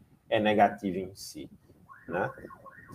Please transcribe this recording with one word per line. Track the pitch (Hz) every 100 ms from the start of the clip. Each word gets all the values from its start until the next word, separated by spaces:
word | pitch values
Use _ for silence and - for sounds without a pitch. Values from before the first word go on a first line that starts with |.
| - _ -
é | 110
negativa | 104 104 101 - 101 90
em | 92
si, | - - - - - - - - - -
né? | 87 107 - - - - - -